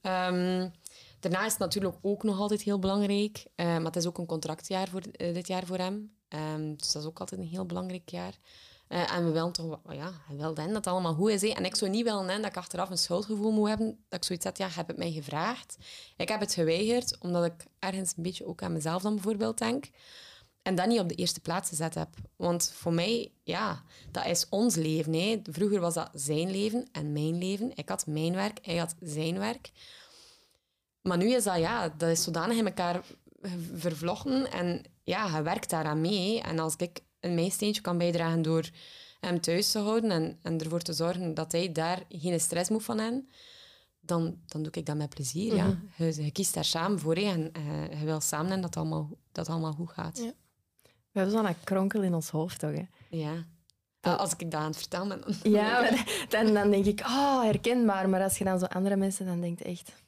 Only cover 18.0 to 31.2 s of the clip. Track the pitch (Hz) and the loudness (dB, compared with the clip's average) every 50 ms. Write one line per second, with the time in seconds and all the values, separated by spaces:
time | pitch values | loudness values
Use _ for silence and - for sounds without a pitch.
18 | 190 175 - - 165 180 175 - - - 175 - 196 185 170 160 147 160 165 185 | -2 -2 -2 -2 -4 -4 -4 -4 -8 -8 -6 -4 -4 -2 -2 0 0 0 0 0
19 | 185 214 214 208 180 208 220 196 220 220 226 - 226 226 240 277 277 - _ - | 2 0 0 2 0 0 0 2 0 0 0 0 0 0 0 -2 -4 -8 _ -20
20 | - - - - - - - - - _ _ _ _ 190 185 180 180 220 233 226 | -20 -20 -20 -20 -20 -20 -20 -20 -20 _ _ _ _ 0 2 4 4 4 4 4
21 | 190 170 - - 175 175 - - _ - 165 190 190 - 170 147 165 160 160 165 | 2 0 0 0 -2 -2 -2 -4 _ -2 -2 -2 -2 -2 -2 0 -2 -2 -2 -2
22 | 160 - - - - - _ _ - 175 175 170 - - - - - 175 165 170 | -6 -6 -8 -16 -16 -16 _ _ 0 0 2 2 0 -2 -4 -4 0 2 2 2
23 | 170 202 233 233 - - _ _ _ - 170 180 220 196 165 - - - - - | 2 2 0 0 -2 -6 _ _ _ -4 -4 -2 -2 -2 -4 -6 -10 -20 -20 -20
24 | - - - - - - 175 170 - - - 196 226 247 196 165 160 156 156 160 | -20 -8 -6 -4 0 0 0 0 0 0 2 2 4 4 4 2 2 2 2 0
25 | 156 156 160 160 180 208 226 214 214 - 151 160 202 202 202 196 170 170 165 170 | 2 2 2 2 2 2 0 -2 -4 -8 -2 0 2 2 4 4 2 2 0 -2
26 | 160 - - 147 139 143 156 151 165 185 190 196 202 220 208 247 - - _ 156 | -4 -6 -8 -8 -2 0 0 2 2 0 0 0 0 0 0 -2 -4 -4 _ -6
27 | 151 151 147 147 151 160 165 170 180 185 196 196 220 262 - - 147 - 190 196 | -4 -2 0 0 0 0 0 0 0 -2 -2 -2 -2 -4 -6 -8 -6 -6 -4 -4
28 | - 156 151 156 156 170 180 190 196 214 214 - - - 165 170 170 170 165 - | -4 -4 -2 0 0 0 0 0 -2 -2 -4 -8 -8 -4 -2 -2 -2 -2 -6 -10
29 | - 165 147 151 156 160 175 190 202 220 233 262 - - _ - - - - - | -10 -8 -4 -4 -2 -2 -2 -2 -2 -4 -4 -6 -10 -20 _ -20 -20 -20 -20 -20
30 | - - - - - - - _ _ _ _ _ _ _ _ _ _ _ _ _ | -20 -20 -20 -20 -20 -20 -20 _ _ _ _ _ _ _ _ _ _ _ _ _
31 | _ 185 - 175 | _ 0 2 2